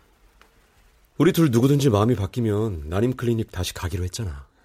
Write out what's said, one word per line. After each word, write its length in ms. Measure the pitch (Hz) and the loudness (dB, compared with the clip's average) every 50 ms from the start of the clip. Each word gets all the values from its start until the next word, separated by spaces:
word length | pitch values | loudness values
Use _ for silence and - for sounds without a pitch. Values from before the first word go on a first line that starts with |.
| _ _ _ _ _ _ _ _ _ _ _ _ _ _ _ _ _ _ _ _ _ _ _ - | _ _ _ _ _ _ _ _ _ _ _ _ _ _ _ _ _ _ _ _ _ _ _ 2
우리 140 | 143 175 - | 2 2 4
둘 160 | 170 165 147 | 4 2 4
누구든지 400 | 113 117 120 135 143 143 135 139 | 4 4 4 4 2 4 2 2
마음이 260 | 104 101 107 120 127 | 4 4 4 2 2
바뀌면 720 | 92 98 90 - 123 117 110 101 104 110 113 95 78 71 76 | 0 -2 -6 -4 -2 -2 0 0 0 -2 -2 -4 -6 -8 -6
난임 260 | 87 98 113 127 127 | -2 0 0 0 -2
클리닉 380 | - 123 117 117 110 104 - - | -2 -2 -2 -2 -2 -4 -6 -6
다시 220 | 95 90 - - | -6 -6 -6 -6
가기로 300 | - - 87 92 90 90 | -8 -8 -6 -6 -4 -6
했잖아. 420 | 90 - - 113 90 71 67 67 _ _ _ _ | -6 -6 -8 -8 -8 -8 -12 -16 _ _ _ _